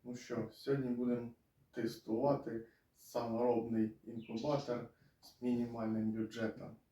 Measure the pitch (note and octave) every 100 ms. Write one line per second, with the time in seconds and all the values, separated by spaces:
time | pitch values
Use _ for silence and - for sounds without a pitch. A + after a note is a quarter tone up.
0 | B2 B2 - A2+ A2 - C#3 C3+ B2+ A#2+
1 | B2 A#2+ A#2 - _ _ _ A#2+ - -
2 | - A2+ C#3 C#3 A#2 A2+ - _ _ _
3 | - A#2+ A#2 A2+ B2 A#2 A2 A2+ A2 -
4 | - A2 - A2+ C#3 C#3+ B2 A#2+ A2+ _
5 | - _ - _ B2 A#2+ A#2+ A2+ A2 A2
6 | A2 A2 A2 A#2 A2+ - - - _